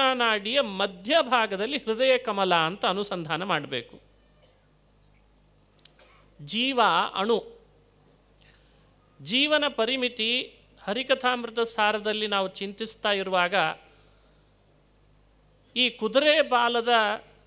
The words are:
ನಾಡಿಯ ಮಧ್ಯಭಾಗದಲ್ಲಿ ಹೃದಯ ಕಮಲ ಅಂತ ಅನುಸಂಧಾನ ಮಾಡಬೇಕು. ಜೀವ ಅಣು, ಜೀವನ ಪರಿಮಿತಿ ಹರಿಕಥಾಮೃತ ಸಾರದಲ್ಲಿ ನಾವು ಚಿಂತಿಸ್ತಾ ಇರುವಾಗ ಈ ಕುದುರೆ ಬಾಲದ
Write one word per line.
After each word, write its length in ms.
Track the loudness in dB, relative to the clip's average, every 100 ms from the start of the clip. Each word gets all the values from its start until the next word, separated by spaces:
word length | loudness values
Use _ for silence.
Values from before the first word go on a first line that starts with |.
| 0
ನಾಡಿಯ 480 | 2 2 0 0 0
ಮಧ್ಯಭಾಗದಲ್ಲಿ 1160 | 0 -2 -4 -4 0 2 4 2 0 -2 -4 -4
ಹೃದಯ 400 | -4 0 2 2
ಕಮಲ 380 | 0 0 2 2
ಅಂತ 300 | 2 0 -2
ಅನುಸಂಧಾನ 580 | -2 -4 -6 -4 -4
ಮಾಡಬೇಕು. 560 | -2 -4 -2 -8 -8 -20 _ _ _ _ _ _ _ _ _ _ _ _ _ _ _ _ _ _ -20 _ -20 -20 _ -20 -6
ಜೀವ 360 | -2 0 4 4 4 0 -2
ಅಣು, 300 | 0 0 -2 -20 _ _ _ _ _ _ _ _ -20 -20 _ _ _ _ _ -16
ಜೀವನ 420 | -2 0 2 2 0
ಪರಿಮಿತಿ 840 | 0 -2 0 -4 -2 -2 -2 -6 -14 _ -14
ಹರಿಕಥಾಮೃತ 760 | -6 -4 0 0 0 -2 -4 -4
ಸಾರದಲ್ಲಿ 680 | -4 0 0 0 -2 -4 -2
ನಾವು 200 | -2 -2
ಚಿಂತಿಸ್ತಾ 640 | -6 -10 -10 -12 -4 -2
ಇರುವಾಗ 440 | -2 0 0 2 2 0 -4 -16 _ _ _ _ _ _ _ _ _ _ _ _ _ _ _ _ _ _ -2
ಈ 140 | -2
ಕುದುರೆ 520 | -2 0 2 4 4
ಬಾಲದ 480 | 4 2 2 0 2 4 2 -2 -10 -20